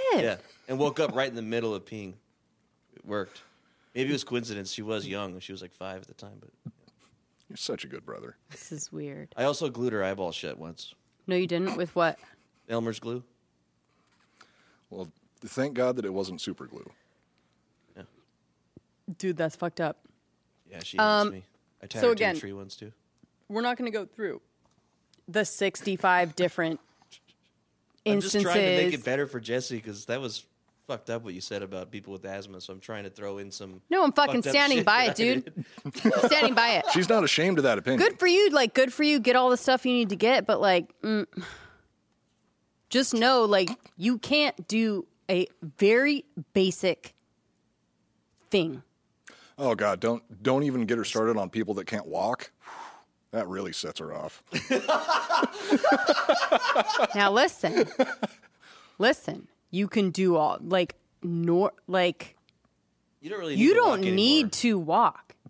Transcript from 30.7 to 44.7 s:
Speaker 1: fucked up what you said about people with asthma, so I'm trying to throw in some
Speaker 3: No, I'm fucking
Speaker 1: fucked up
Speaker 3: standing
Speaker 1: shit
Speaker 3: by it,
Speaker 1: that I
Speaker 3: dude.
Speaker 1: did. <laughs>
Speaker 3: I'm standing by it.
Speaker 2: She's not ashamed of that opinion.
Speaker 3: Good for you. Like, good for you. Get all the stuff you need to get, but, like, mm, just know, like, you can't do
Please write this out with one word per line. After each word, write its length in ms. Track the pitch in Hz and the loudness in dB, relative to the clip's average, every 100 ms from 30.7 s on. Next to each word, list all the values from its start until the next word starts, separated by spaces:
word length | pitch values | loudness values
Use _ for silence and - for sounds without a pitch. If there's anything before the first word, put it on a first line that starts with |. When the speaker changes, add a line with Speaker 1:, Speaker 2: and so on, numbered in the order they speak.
| _ - | _ -12
Speaker 1:
fucked 240 | 120 - | -10 -8
up 120 | 117 | -8
what 120 | 113 | -8
you 60 | 92 | -12
said 200 | - 101 | -8 -8
about 280 | 98 95 92 | -8 -10 -12
people 240 | 107 98 | -14 -14
with 100 | 95 | -14
asthma, 380 | 95 98 98 92 | -12 -12 -12 -16
so 100 | - | -16
I'm 80 | 95 | -16
trying 240 | - 110 | -14 -12
to 60 | 98 | -12
throw 260 | 95 101 98 | -12 -10 -10
in 120 | 98 | -12
some 320 | - 98 92 - | -14 -14 -12 -2
Speaker 3:
No, 120 | 359 | 2
I'm 80 | 302 | 2
fucking 240 | - 285 247 | 4 2 2
Speaker 1:
fucked 40 | 143 | 2
up 20 | |
Speaker 3:
standing 260 | 285 285 247 | 2 4 4
Speaker 1:
shit 80 | 196 | 4
Speaker 3:
by 180 | 226 | 4
it, 20 | 240 | 2
Speaker 1:
that 120 | - | 2
I 140 | 233 | 0
Speaker 3:
dude. 100 | 262 - - - - 143 | 0 -4 -10 -12 -12 -14
Speaker 1:
did. 200 | - 220 | 0 2
<laughs> 0 | |
Speaker 3:
I'm 140 | - 240 | 4 4
standing 240 | 302 - | 4 4
by 160 | 233 233 196 | 4 4 2
it. 100 | - | 2
Speaker 2:
She's 160 | - 185 | 2 4
not 140 | 226 | 4
ashamed 340 | 156 151 175 170 | 4 2 2 4
of 60 | |
that 120 | 135 104 | 4 2
opinion. 240 | 123 131 392 | 2 2 2
Speaker 3:
Good 120 | 381 | 4
for 80 | 359 | 4
you. 220 | 359 415 | 6 6
Like, 220 | 285 233 | 4 4
good 180 | - 262 | 2 2
for 100 | - | 2
you. 180 | 302 294 | 2 4
Get 160 | 226 247 | 4 4
all 140 | 254 | 4
the 80 | 247 | 2
stuff 260 | - 262 | 2 2
you 80 | 254 | 2
need 160 | 247 220 | 0 0
to 60 | 190 | 2
get, 300 | 220 262 196 | 2 4 2
but, 160 | 202 | 2
like, 360 | 202 180 - _ | 4 4 0 _
mm, 240 | 214 214 - - 175 - - _ _ _ _ _ _ _ _ _ _ _ - | -4 -2 -4 -10 -14 -16 -20 _ _ _ _ _ _ _ _ _ _ _ -2
just 240 | 247 269 | 0 2
know, 320 | 226 240 254 | 2 4 4
like, 240 | 220 196 185 233 _ - | 4 4 2 -4 _ -4
you 180 | 202 240 | -2 0
can't 480 | - 294 285 - | 0 2 2 -2
do 400 | 170 | -4